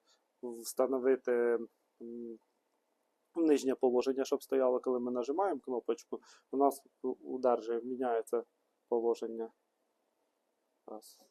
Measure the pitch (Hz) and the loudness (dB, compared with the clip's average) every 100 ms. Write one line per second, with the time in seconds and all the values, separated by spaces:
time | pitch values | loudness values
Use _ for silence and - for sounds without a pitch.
0 | _ _ _ _ 123 117 113 - 131 135 | _ _ _ _ -12 -10 -6 -2 0 2
1 | 127 127 - 120 120 117 113 _ _ - | 2 2 2 2 2 0 -4 _ _ -18
2 | 117 120 117 113 _ _ _ _ _ _ | -14 -12 -12 -14 _ _ _ _ _ _
3 | _ _ _ 170 160 139 131 127 127 123 | _ _ _ 0 4 4 2 2 2 4
4 | 123 131 131 135 - 135 127 123 131 123 | 2 0 0 -2 0 2 2 2 0 0
5 | 123 123 120 160 196 143 - 123 - 117 | 0 -2 -2 0 0 -2 -4 -4 -2 -4
6 | - 117 - - _ 135 139 135 - _ | -6 -12 -14 -20 _ 2 2 2 -10 _
7 | 127 127 147 131 127 117 110 117 123 123 | -8 -8 -8 0 2 2 0 -6 -4 -4
8 | 127 117 - 117 113 _ _ _ - 120 | -2 -2 -2 -4 -4 _ _ _ -4 0
9 | 117 117 113 113 113 _ _ _ _ _ | 0 0 -4 -8 -10 _ _ _ _ _
10 | _ _ _ _ _ _ _ _ - 107 | _ _ _ _ _ _ _ _ -18 -18
11 | - - _ | -18 -20 _